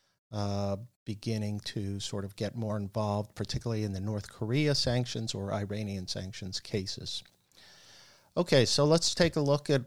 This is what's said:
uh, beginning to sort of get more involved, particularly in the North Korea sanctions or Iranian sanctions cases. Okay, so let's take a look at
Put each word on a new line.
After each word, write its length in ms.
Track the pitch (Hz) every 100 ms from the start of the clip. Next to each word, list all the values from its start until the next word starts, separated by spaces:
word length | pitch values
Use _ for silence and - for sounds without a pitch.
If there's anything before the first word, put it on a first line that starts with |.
| _ _ -
uh, 440 | 107 101 101 101 98 117 _
beginning 560 | - 104 120 110 104 104
to 400 | - 113 98 98
sort 240 | - 104
of 100 | 98
get 220 | - 104 120
more 220 | 110 104
involved, 560 | 101 113 107 104 104 -
particularly 480 | 104 120 120 110
in 80 | 104
the 80 | 95
North 280 | 101 107 -
Korea 420 | - 110 135 151
sanctions 600 | 139 127 120 123 113 113
or 180 | 104 98
Iranian 560 | 104 101 104 104 98 90
sanctions 500 | 98 95 - 95 95
cases. 640 | - 104 95 - - - - _ _ _ - - - - - - _ -
Okay, 280 | 180 143
so 200 | 110 -
let's 300 | 151 165 -
take 220 | - 170 160
a 40 |
look 300 | 139 143 -
at 120 | 139